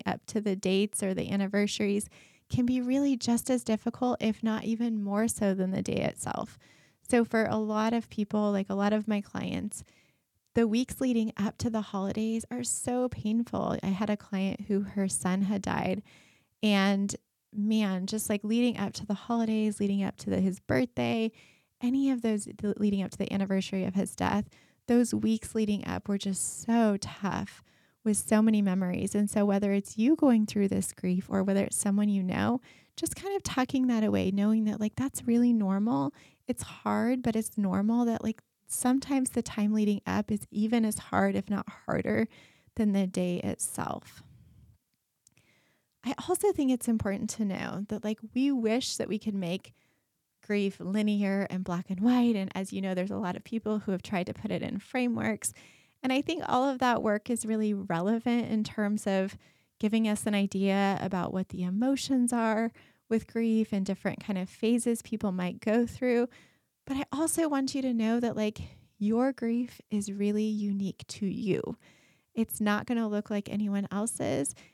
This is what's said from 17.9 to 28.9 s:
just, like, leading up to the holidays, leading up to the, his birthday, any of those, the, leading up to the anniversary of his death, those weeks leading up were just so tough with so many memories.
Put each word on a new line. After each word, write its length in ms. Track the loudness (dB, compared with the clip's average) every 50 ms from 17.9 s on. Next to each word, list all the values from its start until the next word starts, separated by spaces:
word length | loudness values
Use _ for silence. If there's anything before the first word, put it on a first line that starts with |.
| 0 -2 -2
just, 240 | -4 -4 -4 -2 -2
like, 160 | -2 -2 0
leading 320 | 0 2 4 4 2 2
up 160 | 0 -4 -4 -4
to 120 | -6 -4
the 100 | -4 -4
holidays, 680 | -4 -2 -2 0 0 2 2 2 2 2 0 0 0
leading 200 | 0 2 2 2
up 140 | 0 -2 -4
to 120 | -6 -4 0
the, 100 | 2 2
his 220 | 2 2 0 -2
birthday, 720 | -2 0 2 2 2 0 0 -2 0 0 2 2 0 -2 -2 -8 -16 -20 _ _ _ _ _ _
any 280 | -2 0 2 2 4 2
of 120 | 2 2
those, 240 | 2 0 0 0 -4
the, 280 | -8 -8 -4 -4 -2 0
leading 260 | 2 2 2 2 2 0
up 80 | -2
to 60 | -4
the 160 | -4 -4 -2 0
anniversary 500 | 0 0 2 0 0 0 0 -2 0 0
of 120 | 0 0
his 200 | 0 0 0 -2
death, 300 | -2 0 0 0 0 -2 -4 -10 -20 -20 _ _ _ _
those 260 | 2 4 4 4 2 0
weeks 420 | 0 2 0 0 0 -2 -4 -2
leading 320 | 0 0 0 0 -2 -2
up 220 | -4 -4 -4 -2 -2
were 80 | -2
just 480 | -2 -2 -2 -2 -2 -4 -6 -8 -6 -2
so 320 | 2 4 4 4 4 2 0
tough 640 | -2 -6 -6 -4 -4 -2 -2 -2 -4 -6 -10 -16 -20 _ _ _ _ _ _ _ -2
with 140 | 0 0
so 240 | 0 2 4 4 6
many 200 | 6 6 4 4
memories. 540 | 2 2 2 0 0 -2